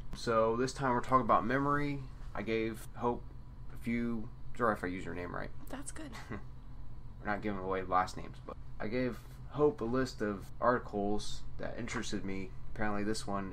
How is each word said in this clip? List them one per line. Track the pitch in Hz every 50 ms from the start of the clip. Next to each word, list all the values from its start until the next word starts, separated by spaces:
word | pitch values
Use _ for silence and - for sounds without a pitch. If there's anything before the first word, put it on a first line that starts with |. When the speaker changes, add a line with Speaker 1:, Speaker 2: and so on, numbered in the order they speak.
| - - -
Speaker 1:
so | - - 120 113 113 113 113 113
this | 117 127 131 -
time | - 143 131 120
we're | 120
talking | 120 - 131 127 120
about | 107 117 92 85
memory. | 113 123 139 139 143 143 143 147 143 143 139 131 - - - - - -
I | - 104
gave | 107 110 113 110 113 110 110 - - -
Hope | - - 120 - - - - - - - - - - - - -
a | - -
few, | 117 117 120 117 117 117 110 107 120 - - - - -
sorry | - 123 113 104
if | - -
I | 92
use | 90 92 85
your | 85 87
name | 87 87 90 95
right. | 50 - - - - - -
Speaker 2:
That's | - 254 285 - -
good. | - 320 285 226 -
Speaker 1:
<laughs> | - -
We're | - 202 - - - - - - - - - - - - - - - - -
not | 104 104 98 98
giving | 107 101 98
away | 92 95 95 95 92
last | 92 92 90 92 92 - -
names, | - - - - -
but | - - - - - - -
I | - 104
gave | 104 127 127 123 - - - - - - - -
Hope | - 135 151 147 147 -
a | 117
list | 113 120 131 131 127 - -
of | 110 104 104 95 87 - - -
articles | - 117 123 117 - - - 104 101 101 104 104 - - - - - - - -
that | - 82 82 -
interested | 117 - - 120 107 - - 101 92
me. | 98 98 95 95 - - - - - -
Apparently | - 107 107 101 101 104
this | 104 107 - -
one | 107 98 98 98 95